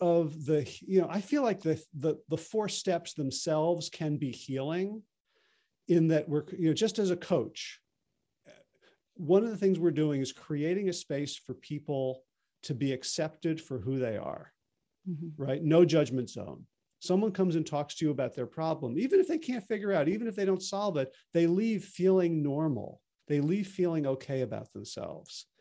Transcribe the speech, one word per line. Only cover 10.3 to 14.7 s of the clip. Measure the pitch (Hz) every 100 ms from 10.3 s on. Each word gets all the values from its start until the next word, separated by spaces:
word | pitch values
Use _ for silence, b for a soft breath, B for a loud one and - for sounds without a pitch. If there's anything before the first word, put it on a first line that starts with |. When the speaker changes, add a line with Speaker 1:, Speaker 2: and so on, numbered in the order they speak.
Speaker 1:
creating | - - 147 156 185 196
a |
space | 175 - 143 143 -
for | -
people | 127 - 147 147 139 131 131 _ _ _ _
to | -
be | 123 139
accepted | 127 - - 156 - 165 160
for | - 127
who | 101 135
they | 120 107
are, | - - - _ _